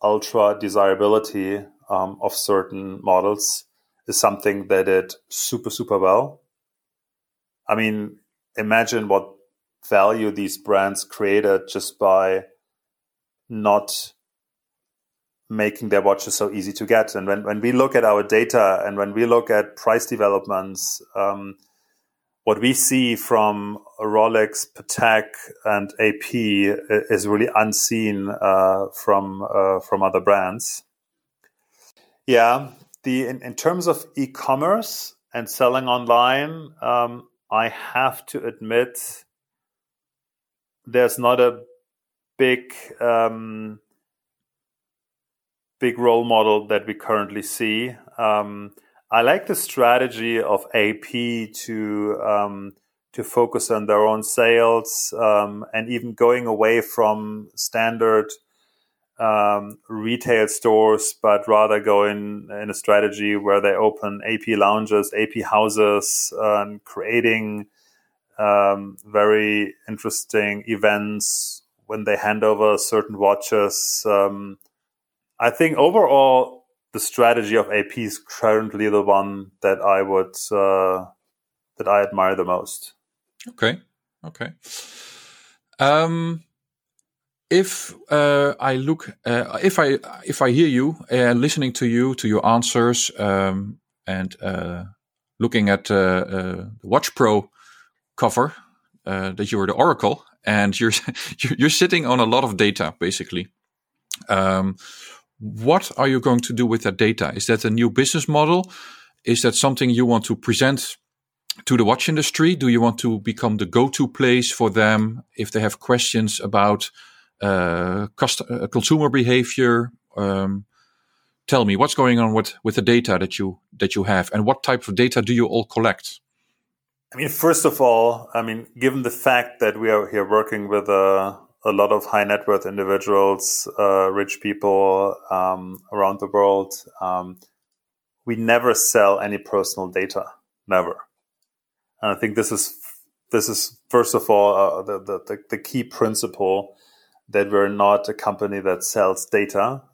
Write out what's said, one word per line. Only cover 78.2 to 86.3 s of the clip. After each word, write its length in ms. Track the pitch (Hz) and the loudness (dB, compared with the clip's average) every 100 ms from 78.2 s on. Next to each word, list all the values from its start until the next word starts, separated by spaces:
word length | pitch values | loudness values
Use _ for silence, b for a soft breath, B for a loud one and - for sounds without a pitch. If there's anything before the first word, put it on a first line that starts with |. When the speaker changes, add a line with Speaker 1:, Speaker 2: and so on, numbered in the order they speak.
| - - 110 110 107 104 107 | -14 -2 0 2 0 -2 0
Speaker 1:
the 140 | 104 | 2
one 500 | 101 98 98 98 95 _ | 4 2 0 -8 -14 _
that 200 | 101 95 | -2 0
I 200 | 101 98 | 2 2
would, 320 | 98 95 92 - - | 2 0 -2 -6 -6
uh, 560 | 104 98 95 95 92 92 _ _ _ _ _ _ - | 0 2 2 0 -2 -6 _ _ _ _ _ _ -8
that 120 | 98 | 0
I 140 | 101 | 2
admire 320 | 101 98 92 | 2 0 0
the 100 | 92 | 0
most. 480 | 90 90 90 - - _ _ _ _ _ 240 | -2 -4 -6 -14 -18 _ _ _ _ _ -20
Speaker 2:
Okay. 300 | - 113 180 _ _ _ _ | -4 -2 -2 _ _ _ _
Okay. 280 | 82 - 87 82 B B B B B B B B B B _ - | -20 -14 -14 -14 B B B B B B B B B B _ 0
Um, 640 | 139 151 165 165 165 | 2 4 2 -2 -4